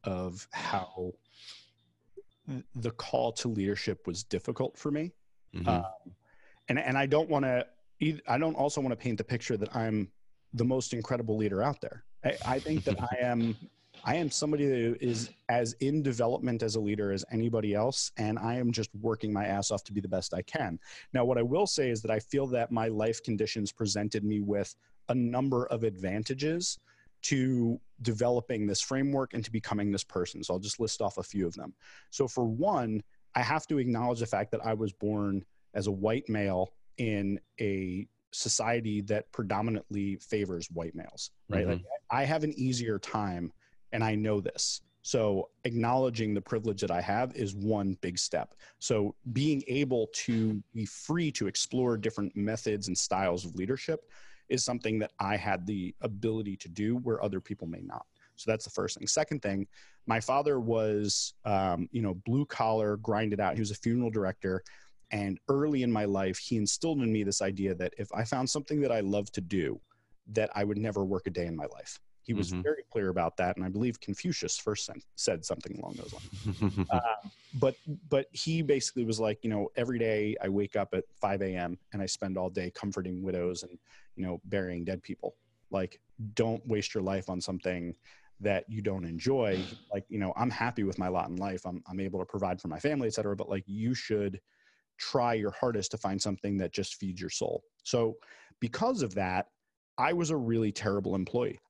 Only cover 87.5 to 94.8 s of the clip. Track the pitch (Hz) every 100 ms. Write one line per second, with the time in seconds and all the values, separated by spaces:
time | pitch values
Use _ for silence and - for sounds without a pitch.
87.5 | 90 90 90 87 - - - - - 104
88.5 | 95 - 110 101 95 82 85 127 135 110
89.5 | 92 92 - - 98 - 107 92 - 123
90.5 | 110 120 117 98 - 90 92 - 87 98
91.5 | 92 92 87 90 95 98 90 92 98 95
92.5 | 90 85 78 143 143 113 110 104 95 98
93.5 | 98 98 101 117 127 - 107 101 98 _
94.5 | _ _ _